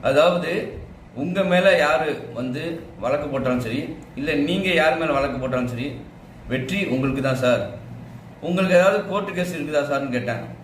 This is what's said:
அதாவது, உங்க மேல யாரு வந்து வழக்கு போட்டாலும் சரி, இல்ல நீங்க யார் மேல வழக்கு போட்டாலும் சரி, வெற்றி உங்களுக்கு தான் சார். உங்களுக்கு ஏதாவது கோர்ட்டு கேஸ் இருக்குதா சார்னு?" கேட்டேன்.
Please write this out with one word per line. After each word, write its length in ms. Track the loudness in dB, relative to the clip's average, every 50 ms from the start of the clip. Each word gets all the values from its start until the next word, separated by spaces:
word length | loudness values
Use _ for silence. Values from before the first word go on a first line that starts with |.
அதாவது, 760 | 2 4 6 6 6 6 4 2 0 -2 -2 -2 -4 -6 -10 -12 -14 -16 -18 -20 -20 -16 -10
உங்க 280 | -6 -4 -2 0 0
மேல 340 | 2 4 4 6 6 6 6
யாரு 520 | 6 4 4 4 2 2 0 -2 -4 -6 -10 -8
வந்து 480 | -6 -6 -4 -4 -4 -6 -6 -8 -8 -10 -14 -12 -6
வழக்கு 280 | -2 0 0 0 -2 -2
போட்டாலும் 320 | -4 -2 0 0 0 0
சரி, 360 | 0 -2 -4 -4 -4 -6 -10 -12 -14 -14 -10
இல்ல 180 | -6 -2 0
நீங்க 360 | 0 0 2 2 0 0 2 2
யார் 300 | 4 4 4 4 4 2
மேல 140 | 0 0
வழக்கு 260 | 0 0 0 0 -2 -4
போட்டாலும் 300 | -4 -2 -2 -2 -2 -2
சரி, 320 | -4 -4 -6 -6 -6 -10 -14 -16 -20 -20 -20 -20 -20 -18 -8 -4
வெற்றி 360 | -4 -4 -2 -2 -2 -2 0
உங்களுக்கு 380 | 0 0 0 0 0 0 0
தான் 140 | 0 0 0
சார். 340 | 2 2 2 2 2 0 -6 -10 -12 -14 -14 -16 -16 -16 -16 -16 -18 -18 -18 -18 -10
உங்களுக்கு 360 | -4 -2 0 0 2 6 6
ஏதாவது 320 | 6 6 6 4 2 -2 -2
கோர்ட்டு 240 | -2 -2 -2 -2
கேஸ் 240 | -4 -4 -4 -4 -4
இருக்குதா 360 | -6 -6 0 0 0 0 2
சார்னு?" 180 | 0 -2 -2 -2
கேட்டேன். 300 | -2 -2 -2 -2 -4 -6 -6 -10 -14 -16